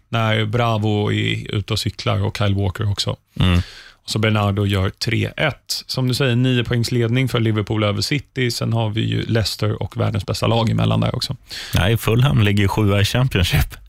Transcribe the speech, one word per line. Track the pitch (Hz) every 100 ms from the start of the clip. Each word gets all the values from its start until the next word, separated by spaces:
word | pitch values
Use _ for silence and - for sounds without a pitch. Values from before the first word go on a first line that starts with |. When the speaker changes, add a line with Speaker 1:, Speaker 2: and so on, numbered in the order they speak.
| _
Speaker 1:
När | 117 110 110 107
Bravo | 117 117 110 107 104 104
är | 107 110 110 110 107
ute | 98
och | 107
cyklar | - - - 104
och | 101 -
Kyle | 104 101
Walker | 98 - 104
också. | 98 - - _ -
Speaker 2:
Mm. | 92 87 - - - -
Speaker 1:
Och | -
så | 113
Bernardo | 110 107 101 98 101
gör | 98 95
tre | - - 110 104 -
ett. | 151 - - - -
Som | - 127
du |
säger, | 123 139 120
nio | 127 123
poängs | 117 123 113
ledning | 123 113 123 131
för | 120
Liverpool | 113 107 98 110
över | 104 101
City. | - 143 - - 123
Sen | - 120
har | 113 110
vi | 107
ju | 113 110 -
Leicester | 113 107 - 107 107
och | 107 113
världens | 107 110 -
bästa | - 113
lag | 113 113
emellan | 110 110 110
där | 110 113
också. | - - - - - -
Speaker 2:
Nej, | 87 117
Fulham | - 113 135 139
ligger | 104 101
ju | 98
sjua | - 107 101
i | 98
Championship. | 120 127 - 92 - - -